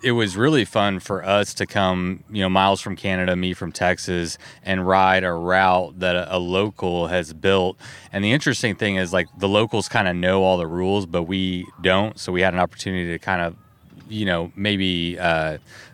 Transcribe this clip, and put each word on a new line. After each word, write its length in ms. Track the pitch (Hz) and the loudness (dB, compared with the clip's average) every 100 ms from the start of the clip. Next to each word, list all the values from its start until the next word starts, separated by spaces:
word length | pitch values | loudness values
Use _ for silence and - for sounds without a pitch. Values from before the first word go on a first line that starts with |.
it 120 | 131 | 0
was 220 | 120 104 95 | 2 0 2
really 260 | 139 147 98 | 2 2 2
fun 340 | 110 101 92 | 2 2 0
for 240 | - 95 | -6 -6
us 300 | 95 104 98 - | 2 2 2 -4
to 100 | 101 | -4
come, 580 | 104 95 92 90 95 - | 0 0 0 -2 -6 -8
you 100 | 104 | -2
know, 80 | 92 | 2
Miles 300 | 95 98 98 | 4 4 2
from 140 | 101 92 | -4 -6
Canada, 400 | 98 92 90 90 | -4 -2 0 0
me 180 | 92 | -2
from 180 | 87 87 | -4 -8
Texas, 640 | - 92 90 - 87 82 - - - | -2 -2 0 -2 -4 -4 -8 -16 -14
and 240 | 98 95 92 | -6 -2 2
ride 360 | 95 92 95 92 | 4 4 4 0
a 60 | |
route 680 | 85 87 92 95 92 85 92 | -2 0 4 4 4 0 -4
that 160 | 92 90 | -2 -2
a, 200 | 82 92 | -2 -2
a 40 | |
local 680 | 87 92 104 - 92 87 82 | 0 0 -2 -2 -4 -2 0
has 260 | 90 78 | -2 -4
built. 440 | 80 95 98 92 - - - - | -2 2 2 2 -4 -18 -20 -10
And 100 | 98 | -4
the 80 | 104 | 0
interesting 440 | 147 147 117 113 92 | 2 0 0 -2 0
thing 200 | 104 95 | -2 0
is, 160 | 90 | 0
like, 140 | 90 85 - | 0 -2 -2
the 100 | 98 | 2
locals 400 | 104 110 110 - | 2 2 -2 0
kinda 240 | 117 92 | 0 0
know 300 | 87 90 95 | 0 2 4
all 140 | 95 90 | 4 2
the 100 | 80 | 0
rules, 380 | 87 92 101 87 | -2 0 0 0
but 180 | 87 | -4
we 420 | 82 95 92 90 90 - | -2 -2 -2 -4 -8 -2
don't. 360 | 92 95 110 - | 2 2 2 -6
So 120 | - | -4
we 100 | 90 | 2
had 120 | 92 | 2
an 60 | 87 | 2
opportunity 520 | 90 - 101 92 85 | -2 -2 -6 -4 -4
to 80 | 82 | -6
kind 220 | - 92 | -4 -2
of, 140 | 85 - _ _ - - - | -2 -6 _ _ -20 -20 -12
you 160 | 110 98 | -4 -2
know, 260 | 85 85 98 | -2 -4 -4
maybe, 640 | 104 98 92 87 85 85 | -2 0 0 -2 -4 -2
uh, 380 | 87 80 78 76 - - - | 0 0 -2 -6 -14 -20 -20